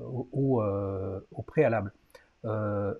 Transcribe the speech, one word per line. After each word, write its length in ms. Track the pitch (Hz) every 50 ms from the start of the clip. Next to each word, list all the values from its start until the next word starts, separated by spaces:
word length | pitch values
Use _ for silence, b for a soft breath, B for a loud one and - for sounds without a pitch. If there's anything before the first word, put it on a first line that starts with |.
| 120
au, 240 | 120 131 123 123 -
au, 300 | - 135 139 135 131 113
euh, 580 | 107 101 98 101 101 98 98 95 95 95 95 - - - -
au 80 | -
préalable. 500 | - - - 160 143 117 117 107 98 101 - _ _ b b b b b b b -
Euh, 480 | 107 110 107 107 104 104 101 101 98 - -